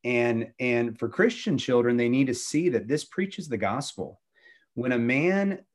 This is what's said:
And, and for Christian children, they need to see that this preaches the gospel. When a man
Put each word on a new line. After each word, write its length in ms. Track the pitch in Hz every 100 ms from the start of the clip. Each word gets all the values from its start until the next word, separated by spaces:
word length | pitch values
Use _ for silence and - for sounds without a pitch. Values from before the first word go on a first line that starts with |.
| 143
And, 460 | 123 120 113 113 -
and 400 | 127 117 120 113
for 80 | 117
Christian 500 | - 220 233 - 135
children, 380 | - 123 120 120
they 140 | 120
need 180 | 131 135
to 60 |
see 340 | 120 - 151 180
that 220 | - 107
this 160 | 151 -
preaches 420 | - 196 - 156
the 100 | 113
gospel. 640 | 98 117 - - 87 - _ _ - - _
When 180 | - 123
a 60 | 123
man 680 | 117 131 170 196 202 190 _